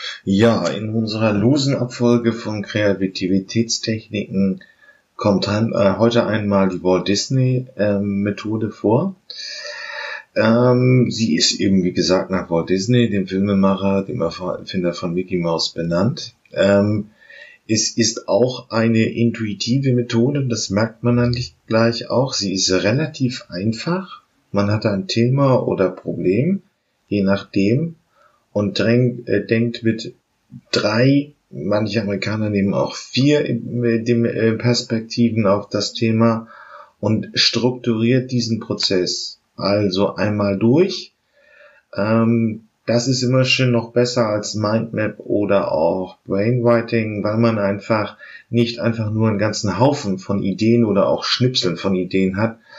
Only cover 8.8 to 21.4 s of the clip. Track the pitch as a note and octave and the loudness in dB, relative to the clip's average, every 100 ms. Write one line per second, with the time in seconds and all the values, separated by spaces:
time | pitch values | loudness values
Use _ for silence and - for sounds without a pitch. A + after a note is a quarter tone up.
8.8 | G2+ A#2+ G3 F#3+ - - - - - - | 0 2 0 -6 -16 -16 -14 -12 -12 -12
9.8 | - - - - - - G#2+ A#2 B2 B2 | -12 -12 -12 -12 -8 0 2 4 4 4
10.8 | B2+ B2+ G#2+ G2+ A2+ - - - G2+ F#2+ | 4 4 2 0 0 2 0 0 2 2
11.8 | F2+ F#2 D#2+ F#2 - F#2 E2+ E2+ D#2+ F#2 | 2 0 0 0 0 -4 -2 -2 0 -2
12.8 | G2+ B2 A#2 G2+ F#2 F#2+ G2+ G2 G2 F#2+ | 2 2 2 0 -2 -2 0 2 2 2
13.8 | G2 G2 F#2+ E2+ E2 - F2+ - - F#2+ | 0 0 -2 -4 -4 -4 -8 -8 -8 -4
14.8 | F2 E2+ F2+ E2+ F#2 F2+ E2+ E2 - - | -4 -4 -4 -4 -4 -4 -2 -2 -4 -6
15.8 | E2+ E2+ A2 - - - _ - G2 G2+ | -2 0 0 -2 -10 -18 _ 0 2 4
16.8 | G#2 G#2+ - _ - - - - - A2 | 2 -2 -6 _ -20 -20 -20 -12 -4 -2
17.8 | - - A2 - - G2 C3 B2+ - A2+ | -2 0 -2 -2 0 2 2 -2 -6 0
18.8 | A2+ A2 A2 - A#2 A2+ A2 G2 A#2 C3+ | 2 2 2 0 -2 -2 -6 -6 -2 0
19.8 | C3 B2 A#2 A#2 B2+ C#3+ C3 A2+ - G2 | 0 0 0 0 0 0 -4 -4 -2 -2
20.8 | A2+ - A#2+ A#2+ A#2+ B2 | -2 -2 0 2 0 -2